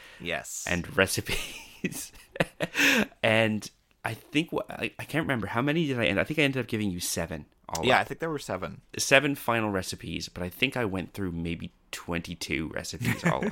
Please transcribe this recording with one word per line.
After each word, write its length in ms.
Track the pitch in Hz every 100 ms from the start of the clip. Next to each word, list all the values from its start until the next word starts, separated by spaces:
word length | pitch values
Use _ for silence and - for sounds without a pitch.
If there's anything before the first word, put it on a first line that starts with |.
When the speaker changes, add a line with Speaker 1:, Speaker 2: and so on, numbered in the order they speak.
| - -
Speaker 1:
Yes. 460 | 85 78 67 - -
Speaker 2:
And 300 | 87 85 -
<laughs> 0 |
recipes. 1120 | 95 - - - - - - - - - - - - - - - - - 285 262 - -
And 480 | 113 110 110 107 - - _ _
I 120 | 110
think, 360 | 110 - 147 170
wha-, 120 | 143 -
I, 220 | - 113 -
I 60 |
can't 200 | 123 147
remember. 220 | 151 127 98
How 120 | 113
many 260 | 143 156 151
did 120 | 123
I 60 | 107
end? 120 | 95
I 60 |
think 140 | - 156
I 40 |
ended 160 | 143 135
up 60 | 117
giving 220 | 110 104
you 100 | 90
seven 440 | - - 82 80 73 _ -
all 160 | 85
Speaker 1:
Yeah, 120 | 113 117
Speaker 2:
up. 40 |
Speaker 1:
I 40 |
think 160 | 104 -
there 100 | 165
were 80 | 147
seven. 420 | - 92 87 - - -
Speaker 2:
Seven 380 | - 139 143
final 340 | 139 - 117 107
recipes, 600 | 95 92 92 - 82 -
but 120 | -
I 60 | 90
think 300 | - 131 131
I 80 | 113
went 260 | 92 80
through 200 | - 95
maybe 380 | 85 82 85 90 _ _
twenty-two 760 | - - 85 82 85 - 73 80
recipes 480 | - - - 117 113
all 200 | 175 65 208